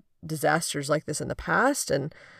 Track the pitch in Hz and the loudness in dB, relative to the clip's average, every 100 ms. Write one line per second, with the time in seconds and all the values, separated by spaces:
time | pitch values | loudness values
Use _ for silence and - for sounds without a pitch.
0 | _ _ 160 156 151 156 - 151 143 151 | _ _ -10 -2 2 2 0 -4 0 0
1 | - 147 131 - - 170 247 285 - 143 | 0 -6 -6 -6 0 2 4 2 0 0
2 | 156 - - - | -2 -8 -20 -20